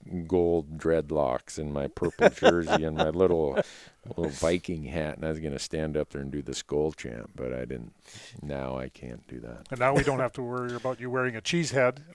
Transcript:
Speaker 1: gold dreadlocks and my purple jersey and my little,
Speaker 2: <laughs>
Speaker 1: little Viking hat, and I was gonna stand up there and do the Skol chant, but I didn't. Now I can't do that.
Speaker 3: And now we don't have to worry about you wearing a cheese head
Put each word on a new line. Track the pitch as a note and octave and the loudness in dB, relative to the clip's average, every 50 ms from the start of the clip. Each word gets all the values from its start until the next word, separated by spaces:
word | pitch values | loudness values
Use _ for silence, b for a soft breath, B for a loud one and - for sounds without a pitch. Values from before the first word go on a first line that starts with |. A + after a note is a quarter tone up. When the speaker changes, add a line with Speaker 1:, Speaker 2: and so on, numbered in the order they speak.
| - - F#2 F2+ E2 | -14 -8 -8 -8 -2
Speaker 1:
gold | D#2+ F2+ F2+ E2+ E2+ E2+ E2 D2 D2+ D#2 | 2 4 4 6 6 4 2 2 -2 -10
dreadlocks | D2+ - D#2+ E2 D#2+ D2+ D2 D#2+ D2+ C#2+ B1+ B1 B1+ - - - | -2 2 4 4 4 2 2 0 2 2 2 0 -2 -4 -8 -8
and | D#2+ D2+ D2 C#2+ | -8 -6 -4 -2
my | C#2+ C#2+ | -2 -4
purple | - - - F2 E2 - - - F#3+ | -4 -4 -2 -2 -2 2 4 4 4
jersey | - - - - F2 F2 E2 E2+ G#2 F2 D#2+ | 4 8 6 6 6 6 2 2 2 2 2
and | D#2 D#2 | 0 0
my | D#2 D#2 D#2 | 0 0 0
little, | D#2+ F2+ F#2 E2+ F2 D#2+ D#2 C#2 C2 - B B B B B | 4 4 4 4 6 4 2 2 0 0 B B B B B
Speaker 2:
<laughs> | B B _ - A#2+ - | B B _ -14 -10 -6
Speaker 1:
little | E2+ E2 D2+ | -4 -4 -4
Viking | C#2 - D#2+ E2 F2+ F2+ - - F2 D#2 D2 | -2 0 2 2 2 2 0 -4 -6 -6 -6
hat, | C2+ D2+ E2 D2+ D2+ C2 | -4 -4 -2 -2 -2 -4
and | - D#2 | -4 -4
I | D#2+ | -4
was | D#2 D#2 | -4 -2
gonna | D#2+ D2 C#2 C2 | -4 -6 -4 -6
stand | - - D#2+ D#2 D#2 D#2 D2 | -6 -4 -4 -4 -2 0 0
up | D2+ D2 - | -2 -2 -2
there | - C#2+ | -4 -8
and | C#2 C#2 | -8 -6
do | C#2 D2 | -6 -6
the | C2 C2 C2 | -6 -6 -8
Skol | - - - C#2+ D2 D2+ D#2 D2+ | -8 -6 -2 0 0 0 0 -2
chant, | - - B1+ A1+ A1+ G#1 - - | -6 -12 -10 -10 -10 -12 -14 -10
but | - B1+ B1 B1+ | -8 -6 -6 -4
I | B1 B1 | -6 -6
didn't. | A#1+ C2 A#1+ A#1 - _ _ B B B B B B B B | -6 -8 -10 -10 -12 _ _ B B B B B B B B
Now | D2 D2 C#2 C2+ C2 C2 C2 | -8 -6 -6 -4 -4 -4 -6
I | C2 B1+ C2 | -6 -8 -10
can't | _ - B1 B1 A#1+ B1+ _ | _ -14 -12 -12 -12 -14 _
do | - B1+ A#1+ | -14 -14 -14
that. | A1+ A#1 A#1 - - - | -12 -12 -14 -16 -12 -12
Speaker 3:
And | C3 A#2+ | -2 2
now | B2+ C3+ C#3 | 2 4 4
we | D3 C3+ | 4 4
don't | C#3 C3+ B2+ | 4 2 2
have | B2+ A#2 - | 0 -2 -2
to | C3+ | -6
worry | B2 A#2+ B2 B2 B2 A#2+ B2 | -6 -4 -4 -4 -4 -4 -6
about | A#2+ - B2+ B2+ A#2 | -4 -4 -4 -4 -4
you | B2 B2 | -4 -2
wearing | B2+ C3 B2+ B2+ A2+ | 0 0 0 0 -2
a | A2 | -4
cheese | - - E3+ E3+ D#3+ A#2+ | -4 0 2 2 2 2
head | B2 C3+ B2 B2+ C3 - - - | 4 4 4 4 2 0 -14 -4